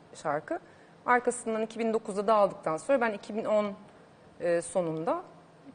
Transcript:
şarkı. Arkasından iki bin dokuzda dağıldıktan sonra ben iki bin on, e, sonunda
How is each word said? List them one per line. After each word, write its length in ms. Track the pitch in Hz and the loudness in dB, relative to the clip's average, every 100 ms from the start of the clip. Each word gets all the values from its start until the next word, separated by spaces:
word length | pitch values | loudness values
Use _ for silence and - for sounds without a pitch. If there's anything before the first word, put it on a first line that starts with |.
| - | -16
şarkı. 440 | - 160 147 - 330 - - - - - | -8 -4 -4 -4 -8 -8 -20 -20 -8 2
Arkasından 560 | 247 240 233 226 220 | 2 2 -2 -4 -2
iki 160 | 220 220 | -4 -2
bin 140 | 226 | -2
dokuzda 340 | 220 220 196 208 | -2 -2 -2 4
dağıldıktan 500 | 214 196 - 165 156 | 6 4 2 -4 -2
sonra 240 | - 269 | 2 2
ben 120 | 233 | 2
iki 240 | 196 - 214 | -2 -6 -4
bin 80 | |
on, 280 | 208 214 208 196 - - - - - - | 2 2 2 -4 -16 -20 -20 -20 -20 -6
e, 220 | 175 170 | 0 0
sonunda 600 | 170 196 165 160 175 339 359 - - - - | 0 0 0 0 -2 -2 -4 -20 -20 -20 -16